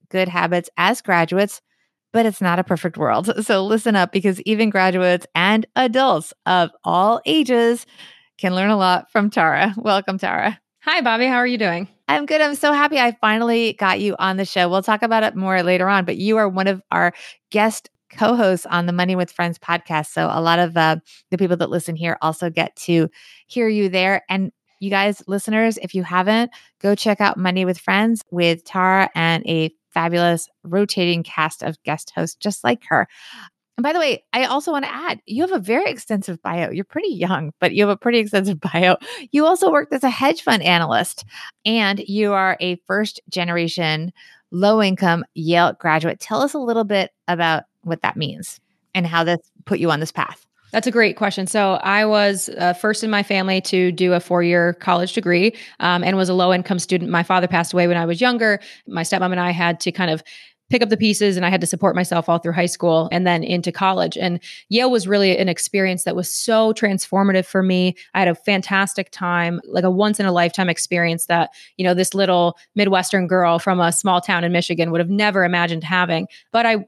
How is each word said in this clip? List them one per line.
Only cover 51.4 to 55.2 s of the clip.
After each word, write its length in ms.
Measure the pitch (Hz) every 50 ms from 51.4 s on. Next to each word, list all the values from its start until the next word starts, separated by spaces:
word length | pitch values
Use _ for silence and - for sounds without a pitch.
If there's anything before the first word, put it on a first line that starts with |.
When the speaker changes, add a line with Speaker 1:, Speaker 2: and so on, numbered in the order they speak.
| 190
Speaker 2:
So 280 | 185 - 214 202 190 185 - -
I 220 | 190 196 208 214
was, 460 | 214 214 208 202 202 196 180 - - - -
uh, 160 | 180 180 175
first 280 | 180 - 214 214 - 226
in 60 | 220
my 140 | 214 202 202
family 400 | - 202 190 190 190 190 190 185
to 300 | - - 185 180 180 175
do 200 | - 185 180 180
a 80 | 170
four-year 540 | 175 - 175 175 175 170 175 175 170 175 175
college 400 | - - 185 175 170 180 185 -
degree, 420 | 226